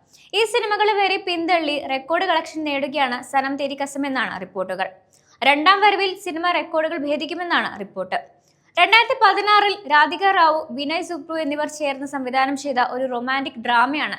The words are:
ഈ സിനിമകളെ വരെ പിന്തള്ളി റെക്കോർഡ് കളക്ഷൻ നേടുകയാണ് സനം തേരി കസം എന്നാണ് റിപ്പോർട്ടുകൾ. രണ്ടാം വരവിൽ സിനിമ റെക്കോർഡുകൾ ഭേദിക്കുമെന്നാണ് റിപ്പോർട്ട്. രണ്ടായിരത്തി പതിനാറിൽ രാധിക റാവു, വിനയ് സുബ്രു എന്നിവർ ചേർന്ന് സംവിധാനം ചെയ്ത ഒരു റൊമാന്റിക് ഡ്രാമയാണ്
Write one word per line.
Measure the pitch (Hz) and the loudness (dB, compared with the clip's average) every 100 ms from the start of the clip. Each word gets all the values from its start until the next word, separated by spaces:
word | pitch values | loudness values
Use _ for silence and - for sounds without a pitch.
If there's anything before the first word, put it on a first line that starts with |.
| _ _ _ 381 | _ _ _ -2
ഈ | 440 | 0
സിനിമകളെ | 480 440 415 415 403 | 0 0 0 2 2
വരെ | 392 392 381 | 0 0 -2
പിന്തള്ളി | 349 330 349 302 294 262 | -4 0 0 0 -4 -4
റെക്കോർഡ് | 269 262 339 370 | -6 -2 0 2
കളക്ഷൻ | 330 320 311 302 | 0 -2 -6 -4
നേടുകയാണ് | 277 285 294 262 247 254 | -4 -2 0 -2 -2 -2
സനം | 269 269 277 | -2 -2 -2
തേരി | 277 277 | -4 -4
കസം | 277 277 285 | -6 -4 -4
എന്നാണ് | 262 208 180 | -2 -4 -6
റിപ്പോർട്ടുകൾ. | 185 196 185 185 240 - _ _ _ _ | -8 -6 -6 -4 -6 -8 _ _ _ _
രണ്ടാം | 254 285 320 392 415 | 2 4 4 6 4
വരവിൽ | 381 392 370 359 | 2 -2 -4 -8
സിനിമ | 311 349 330 | -4 -2 -2
റെക്കോർഡുകൾ | 320 320 320 330 285 | -2 -2 -2 -4 -4
ഭേദിക്കുമെന്നാണ് | 294 311 339 349 285 208 208 | -4 -4 -8 -2 -2 -2 -6
റിപ്പോർട്ട്. | 196 190 185 190 - _ _ _ _ - | -10 -10 -6 -6 -6 _ _ _ _ 0
രണ്ടായിരത്തി | 381 440 453 523 | 6 6 4 4
പതിനാറിൽ | 415 381 415 415 403 403 269 | 4 4 4 4 4 0 2
രാധിക | 294 302 339 392 381 | 4 4 2 2 4
റാവു, | 320 311 311 240 | 4 4 -2 -6
വിനയ് | 285 330 339 | -4 -4 -6
സുബ്രു | 339 320 320 | -8 -6 -4
എന്നിവർ | 294 294 302 294 | -2 -2 -4 -4
ചേർന്ന് | 294 262 277 | -4 -4 -6
സംവിധാനം | 277 254 262 269 277 | -6 -2 0 0 -2
ചെയ്ത | 285 247 240 247 | -2 0 0 -2
ഒരു | 262 | -4
റൊമാന്റിക് | 240 247 269 269 233 | -2 -2 -4 -4 -6
ഡ്രാമയാണ് | 240 240 254 294 226 | 0 4 4 0 -4